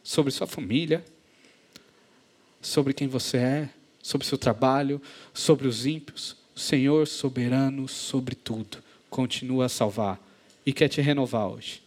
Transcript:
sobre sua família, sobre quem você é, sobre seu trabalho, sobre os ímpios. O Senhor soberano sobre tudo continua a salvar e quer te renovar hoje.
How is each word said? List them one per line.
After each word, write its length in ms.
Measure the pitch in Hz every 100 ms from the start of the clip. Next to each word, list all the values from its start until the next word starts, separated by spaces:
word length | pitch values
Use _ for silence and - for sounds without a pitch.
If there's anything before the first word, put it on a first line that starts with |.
sobre 300 | - - 143
sua 160 | 127 -
família, 580 | - 98 120 165 160 185 - _ _ - _ _ - _ _ _ _ _ _ _ _
sobre 320 | - - 135
quem 140 | 135 139
você 300 | 127 - 131
é, 320 | 123 143 147 - _ _
sobre 280 | - 143 -
seu 100 | 135
trabalho, 640 | - 110 131 135 139 143 - - -
sobre 320 | - - 147 135
os 200 | 113 127
ímpios. 500 | 156 147 - - - _
O 60 | -
Senhor 480 | - 147 131 151 151
soberano 800 | - 135 127 120 131 135 139 131
sobre 480 | - - 139 127 127
tudo 420 | - 110 107 - - - _
continua 560 | - 127 - 127 131 127
a 20 |
salvar 520 | - 110 101 104 92 - - _ _
e 80 | -
quer 160 | 131 147
te 120 | -
renovar 480 | 143 143 127 117 101
hoje. 340 | 110 - -